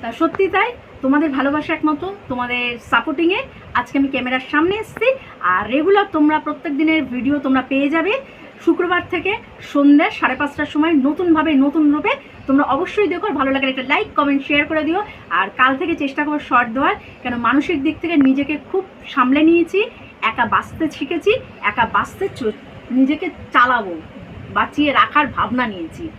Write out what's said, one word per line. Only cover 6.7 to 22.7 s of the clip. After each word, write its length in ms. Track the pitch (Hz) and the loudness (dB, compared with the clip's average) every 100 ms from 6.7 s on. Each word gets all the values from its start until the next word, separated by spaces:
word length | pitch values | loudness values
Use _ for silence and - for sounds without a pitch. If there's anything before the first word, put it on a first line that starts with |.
| 277 | 0
দিনের 260 | 311 320 | 2 2
ভিডিও 360 | 277 247 247 294 | 0 -4 -2 -2
তোমরা 220 | 277 262 | 2 0
পেয়ে 280 | 254 269 285 | 2 0 2
যাবে 220 | 330 330 523 554 - - - - | 0 0 -2 -6 -18 -20 -4 0
শুক্রবার 360 | 320 349 349 349 | 0 2 0 -2
থেকে 280 | 359 370 427 - - - | -4 -2 -6 -8 -20 -4
সন্ধ্যে 380 | 285 285 285 330 | 4 6 6 4
সাড়ে 240 | - 269 254 | 0 -2 0
পাঁচটার 300 | 294 285 294 | -4 -4 -6
সময় 280 | 302 311 | 0 2
নতুনভাবে, 600 | 320 262 311 359 311 311 | 2 2 0 2 2 4
নতুন 400 | 277 277 320 302 | 4 4 4 2
রূপে। 160 | 294 349 554 - - - | 2 0 -4 -6 -18 0
তোমরা 160 | 269 | 2
অবশ্যই 440 | 269 269 370 - 403 | 2 0 -2 0 0
দেখো, 200 | 349 415 | 0 -4
আর 60 | |
ভালো 180 | 302 269 | -2 0
লাগলে 180 | 269 269 | 0 0
একটা 140 | 262 | -4
লাইক, 240 | 254 302 427 - | -2 -2 -2 0
কমেন্ট, 260 | 285 277 269 | 0 0 0
শেয়ার 180 | 285 302 | 0 0
করে 180 | 320 | -2
দিও। 200 | 302 349 427 - - | 0 -2 -4 -12 -6
আর 180 | 170 196 - | -2 -2 2
কাল 200 | 262 269 | 0 2
থেকে 180 | 339 330 | -2 -2
চেষ্টা 300 | 285 277 294 | -2 -2 -2
করো 140 | 302 | -2
শর্ট 300 | - 262 240 | 0 0 2
দেওয়ার, 260 | 226 302 403 - - | 0 -2 -2 -8 -12
কেন 140 | 254 240 | -8 -4
মানসিক 460 | 233 269 - 330 | 0 0 0 -2
দিক 160 | 277 302 | -2 -4
থেকে 160 | 330 330 | -2 4
নিজেকে 400 | 269 269 285 302 - | 4 2 -2 -6 -4
খুব 120 | 370 381 - - | -6 -6 -14 -10
সামলে 360 | - 254 277 | -2 2 4
নিয়েছি, 400 | 311 339 330 381 466 - - - | 6 4 4 0 -2 -6 -20 -6
একা 240 | 214 214 226 | -4 -2 0
বাঁচতে 440 | 190 - - 311 | 0 -2 -4 -6
শিখেছি, 400 | - 277 349 381 508 - - | -4 -6 -2 0 0 -2 -6
একা 240 | 202 208 226 | -6 0 0
বাঁচতে 420 | 202 247 - 381 | 0 -4 -6 -8
চ-, 240 | - 226 - - | -4 -6 -6 -14